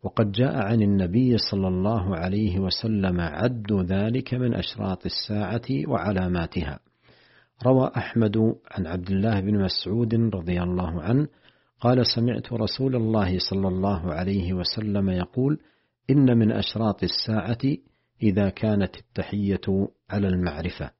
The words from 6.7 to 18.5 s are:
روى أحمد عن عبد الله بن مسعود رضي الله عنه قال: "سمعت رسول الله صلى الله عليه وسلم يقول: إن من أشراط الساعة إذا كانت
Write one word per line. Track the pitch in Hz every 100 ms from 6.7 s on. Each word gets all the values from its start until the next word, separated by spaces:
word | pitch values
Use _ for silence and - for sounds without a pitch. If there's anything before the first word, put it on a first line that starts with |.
| - _ _ _ _ _ _ _ - 120
روى | 131 127 120
أحمد | - 117 107 110 110 - -
عن | - 82
عبد | 90 87
الله | 95 110 104
بن | 98 104
مسعود | 95 - 90 110 120
رضي | 113 113 95 85 87
الله | 87 90 87 85
عنه | 92 127 151 _ _ _ _ _
قال: | 120 127 117
"سمعت | 117 120 113 -
رسول | 113 110 - 135 127
الله | 110 110 92 90 -
صلى | 98 95
الله | 92 98 95 85
عليه | 78 90 101 87
وسلم | 92 87 - 214 101 98
يقول: | 92 - - 135 156 _ _ _ _ -
إن | 139 131 117
من | 107
أشراط | 110 - 107 110 98
الساعة | - - - 110 101 120 135 - _ _ _ -
إذا | 110 95
كانت | 98